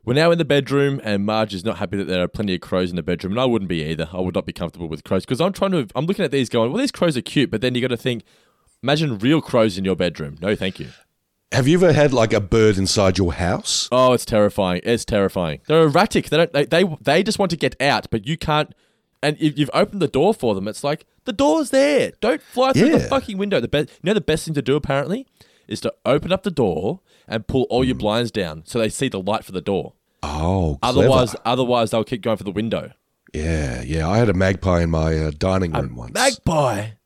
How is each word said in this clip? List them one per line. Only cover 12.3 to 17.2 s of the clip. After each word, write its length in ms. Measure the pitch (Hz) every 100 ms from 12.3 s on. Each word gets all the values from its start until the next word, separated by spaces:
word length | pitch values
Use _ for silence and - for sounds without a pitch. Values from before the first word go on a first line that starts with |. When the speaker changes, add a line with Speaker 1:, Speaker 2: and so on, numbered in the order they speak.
Speaker 2:
a 80 | 107
bird 360 | 95 113 110 95
inside 400 | 95 - 95 92
your 160 | 90
house? 540 | 80 87 135 - - -
Speaker 1:
Oh, 220 | 123 127
it's 100 | 120
terrifying. 560 | - 110 104 - 95 90
It's 200 | - 117
terrifying. 560 | - 107 95 95 82 71 -
They're 160 | 156
erratic. 440 | 160 147 208 180 -
They 80 | 151
don't, 140 | 170
they, 120 | 139
they, 200 | 147 170 185 156
they 220 | - 156